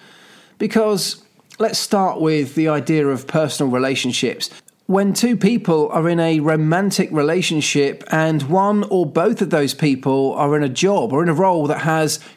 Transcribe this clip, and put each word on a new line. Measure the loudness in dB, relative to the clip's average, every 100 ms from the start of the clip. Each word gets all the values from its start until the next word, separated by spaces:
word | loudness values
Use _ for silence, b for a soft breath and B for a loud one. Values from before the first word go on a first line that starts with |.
| B B B B B _
Because | -2 0 2 0 -4 -10 _ _ _ -4
let's | -4 -2
start | -2 0 0 0
with | 0 0 -2 0
the | 0
idea | 0 0 0 0
of | -2 -2
personal | -2 -2 -2 -2
relationships. | 0 0 -2 -2 -2 -4 -4 -10 B B _ -2
When | 0 2
two | 0 0 2
people | 2 0 0 0 2
are | 0 0
in | 2
a | 2 2
romantic | 2 2 2 2 0 0 -2
relationship | 0 0 0 0 -2 0 0 0 -2 -4
and | 0 2 0
one | 0 2 2 0 0
or | 0 0
both | 0 0 0
of | 0
those | 0 0
people | 0 0 0 0 0 0
are | 0 0 0
in |
a | 0
job | 0 0 2 0
or | 0
in | 0
a |
role | 2 2 2 0
that | -2
has | 0 0 0 -4 B